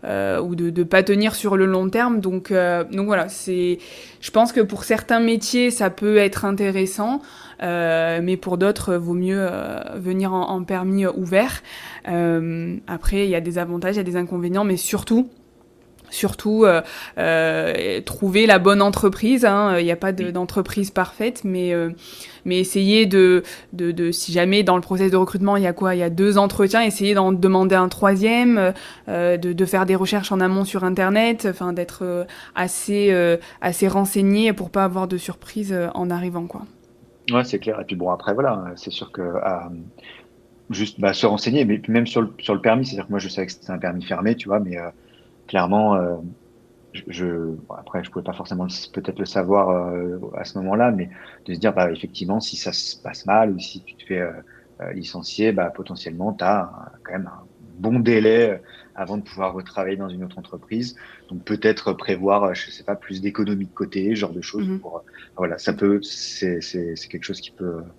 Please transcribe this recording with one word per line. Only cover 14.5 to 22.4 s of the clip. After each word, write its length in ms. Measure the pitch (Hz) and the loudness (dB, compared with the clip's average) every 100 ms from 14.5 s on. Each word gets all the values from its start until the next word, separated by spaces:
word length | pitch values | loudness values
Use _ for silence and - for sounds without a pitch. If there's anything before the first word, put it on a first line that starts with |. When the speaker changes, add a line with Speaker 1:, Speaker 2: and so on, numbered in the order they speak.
| 190 | 0
Speaker 1:
mais 120 | 208 180 | 2 0
surtout, 520 | - 202 - 233 254 - _ _ _ _ _ _ - | -2 -4 2 2 2 -6 _ _ _ _ _ _ -14
surtout, 540 | - 196 - 208 220 | -4 -4 -2 0 6
euh, 160 | 214 165 - - - - | 6 6 0 -14 -12 -2
euh, 840 | 165 165 160 160 165 - - 98 | 0 2 2 0 -2 -2 -2 -4
trouver 440 | - - 196 196 226 | -6 -4 0 4 6
la 120 | 196 | 8
bonne 240 | 180 202 | 6 6
entreprise, 640 | 202 196 202 196 220 262 | 4 4 0 2 2 4
hein. 340 | 233 202 208 180 | 4 4 2 2
Il 60 | 170 | 2
y 40 | |
a 60 | 170 | 0
pas 160 | 190 | -2
de, 140 | 190 180 | -2 -4
Speaker 2:
Oui. 60 | |
Speaker 1:
d'entreprise 580 | 175 180 202 190 - 196 | -4 -2 -2 -2 -2 -2
parfaite, 520 | - 185 - 220 247 | -2 -2 -2 -4 -4
mais, 280 | 196 185 180 | -4 -2 0
euh, 180 | 175 165 170 - - - - | 0 -2 -6 -16 -20 -20 -10